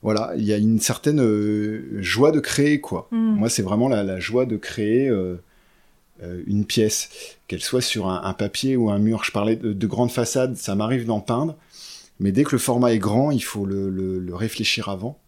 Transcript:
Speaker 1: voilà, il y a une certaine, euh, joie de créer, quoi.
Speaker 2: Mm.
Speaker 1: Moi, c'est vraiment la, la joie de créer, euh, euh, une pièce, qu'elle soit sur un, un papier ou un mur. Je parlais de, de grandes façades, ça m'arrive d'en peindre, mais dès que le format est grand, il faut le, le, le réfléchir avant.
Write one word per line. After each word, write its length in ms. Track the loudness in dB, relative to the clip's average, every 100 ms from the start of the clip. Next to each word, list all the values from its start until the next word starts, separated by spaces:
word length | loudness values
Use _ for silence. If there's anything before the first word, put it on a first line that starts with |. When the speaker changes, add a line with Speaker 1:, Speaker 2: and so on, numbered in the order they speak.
Speaker 1:
voilà, 280 | 0 0 0 -2
il 60 |
y 100 | 0
a 40 | 2
une 220 | 4 4
certaine, 400 | 2 0 2 4
euh, 760 | 4 2 2 0 -2 -6 -8 -8
joie 300 | -4 4 4
de 80 | 4
créer, 400 | 0 0 2 2
quoi. 280 | -2 -8 -4
Speaker 2:
Mm. 240 | -2 2 2
Speaker 1:
Moi, 140 | 2
c'est 140 | 0
vraiment 260 | 0 2 2
la, 140 | 2
la 160 | 0 -4
joie 260 | -2 0 0
de 100 | -2
créer, 540 | -6 -4 2 2 4
euh, 260 | 2 0 -6 -12 _ _ _ _ _ _ _
euh, 200 | -12 -10 -2
une 180 | -2 0
pièce, 440 | 2 2 2 -6 -12 -18 -20 _
qu'elle 140 | -8
soit 200 | -2 -2
sur 260 | 0 -2 -2
un, 140 | -2
un 100 | -4
papier 420 | -4 -4 -2 0 2
ou 120 | 2
un 80 | 2
mur. 240 | 2 2
Je 80 | -2
parlais 240 | 0 0 0
de, 180 | -2
de 140 | -2 -2
grandes 240 | 0 0
façades, 440 | 0 -2 0 -2 -2
ça 200 | -4 -2
m'arrive 300 | 0 -2 0
d'en 140 | -2
peindre, 380 | 0 -2 -2 -6 _ -20 -20 -20 -20 _
mais 120 | 0
dès 120 | 2
que 80 | 2
le 40 | 2
format 340 | 2 4 4
est 60 | 4
grand, 320 | 2 2 2
il 120 | 0
faut 220 | -2 -6 -4
le, 240 | -2 -2
le, 300 | -2 -2 -4
le 160 | -6 -4
réfléchir 520 | -6 -2 -2 -2 -4
avant. 320 | -6 -8 -10